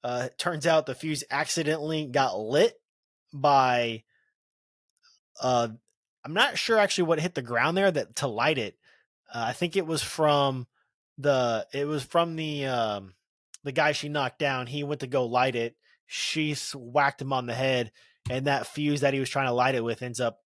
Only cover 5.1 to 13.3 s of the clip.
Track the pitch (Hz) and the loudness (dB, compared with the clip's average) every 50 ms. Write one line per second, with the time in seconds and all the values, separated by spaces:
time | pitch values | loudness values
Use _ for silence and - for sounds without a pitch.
5.1 | _ _ _ _ _ - - 127 127 120 117 113 110 - _ _ _ _ _ _ | _ _ _ _ _ -4 0 2 2 2 0 -2 -6 -14 _ _ _ _ _ _
6.1 | _ _ - 147 160 202 254 285 - - - - 226 220 202 196 - - 175 160 | _ _ -14 -4 0 2 2 2 0 -4 0 2 4 4 4 2 2 0 2 2
7.1 | 170 151 160 175 _ 139 123 113 120 117 127 151 170 190 196 196 165 143 107 - | 2 2 0 -2 _ -6 -6 -2 0 2 2 2 4 4 2 2 2 0 -4 -4
8.1 | - - 143 131 107 110 120 151 160 135 110 95 _ _ _ _ _ _ _ _ | -4 -4 -4 -2 0 0 0 2 2 0 -2 -6 _ _ _ _ _ _ _ _
9.1 | _ _ _ _ - 117 113 117 123 - 180 170 - 196 170 156 165 139 - - | _ _ _ _ -6 -4 -4 -4 -2 -4 -4 -2 0 -2 0 0 -2 -4 -4 -6
10.1 | - - 156 151 147 143 139 139 131 127 120 _ _ _ _ _ _ _ _ _ | 0 2 4 4 6 4 4 2 0 -2 -8 _ _ _ _ _ _ _ _ _
11.1 | _ - 135 147 139 131 123 120 113 110 - _ - 139 143 147 156 143 123 - | _ -2 0 2 2 4 2 2 0 -2 -4 _ -6 -4 -2 -2 -2 -4 -4 0
12.1 | - 170 170 170 160 160 160 156 147 143 139 135 127 120 113 110 104 101 98 95 | 0 0 0 2 -2 -6 -6 -4 -4 -4 -4 -2 0 0 0 -2 -2 -6 -8 -14
13.1 | _ _ _ _ | _ _ _ _